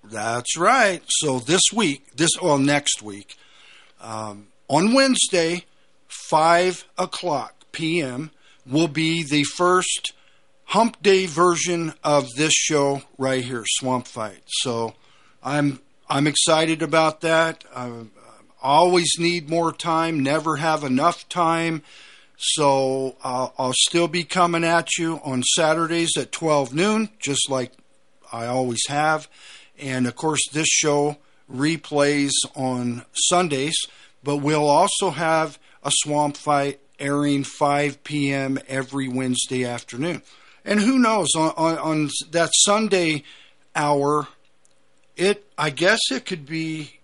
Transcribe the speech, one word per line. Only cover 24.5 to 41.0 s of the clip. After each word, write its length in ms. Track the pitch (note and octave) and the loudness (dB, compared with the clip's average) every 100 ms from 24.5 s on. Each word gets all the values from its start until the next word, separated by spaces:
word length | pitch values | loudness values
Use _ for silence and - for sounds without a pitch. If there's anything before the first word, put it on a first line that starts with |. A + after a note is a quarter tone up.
| E3+ | 2
at 340 | E3 E3+ E3+ - | 2 0 0 -4
you 200 | E3 E3 | -4 -4
on 180 | D3 B2+ A#2+ - | -4 -2 0 2
Saturdays 600 | D#3 D#3+ E3 E3+ E3+ - | 2 2 0 0 -2 -2
at 140 | B2 | -6
twelve 400 | - D#3+ D3 C3 | -4 0 0 0
noon, 380 | C#3 G3+ G#3+ A3 _ | 0 0 0 -2 _
just 300 | - C#3 - | -6 -4 -2
like 240 | C3+ B2 _ _ _ _ _ - | -4 -4 _ _ _ _ _ -14
I 140 | A#2 A#2 | -8 -4
always 420 | B2+ B2+ A#2 - | -2 -2 -4 -4
have. 380 | C#3+ D#3 D#3 D3 _ - - - _ | 0 0 0 -4 _ -20 -20 -20 _
And, 280 | C#3 B2+ B2 | -6 -2 -2
of 80 | A#2+ | -2
course, 320 | D#3 D3 - | -4 -2 -4
this 160 | C#3+ D#3 | -2 0
show 500 | - D#3 D3 D3 D3 _ _ _ | 0 2 0 0 -4 _ _ _
replays 800 | B2+ D3 D#3+ - D3 C#3+ D3 C#3 - - D3 | -4 -2 -2 -4 2 2 2 0 -2 -4 -6
on 500 | C3 B2 B2 A#2 - | -6 -4 -6 -8 -10
Sundays, 640 | - - F3+ F3+ C3+ C#3+ E3 - - - _ | -4 2 2 2 -2 -2 -4 -6 -14 -20 _
but 140 | C#3 D3 | -4 -2
we'll 320 | C#3 D3+ D3 | 2 2 4
also 400 | D3 G3 - F#3+ | 6 4 2 -2
have 480 | D3+ D#3+ D#3+ D#3 - _ _ | 0 0 2 0 -6 _ _
a 80 | C#3 | -4
Swamp 460 | - D3 D3 D3 C#3+ | -2 0 0 0 -2
Fight 420 | - C#3+ C#3+ C3+ _ _ | 0 0 0 -6 _ _
airing 440 | C#3 C#3+ C#3+ C#3+ | -4 0 0 0
five 600 | C3 - D3 C#3+ D3 C#3 | -2 -2 0 2 0 -4
P 280 | - D3+ C#3 | -8 -2 -2
M 280 | C#3 C3+ C3+ - | -2 -4 -6 -6
every 400 | C3+ C3 C3+ C3+ | -8 -6 -6 -4
Wednesday 580 | B2+ C3 B2 - B2+ B2 | -4 -2 -2 -2 -4 -4
afternoon. 560 | A#2+ - A#2+ E3 D#3+ _ - - - | -6 -12 -8 -6 -6 _ -20 -20 -16
And 160 | - G#3 | -2 2
who 200 | G#3 | 2
knows, 300 | C4+ | 4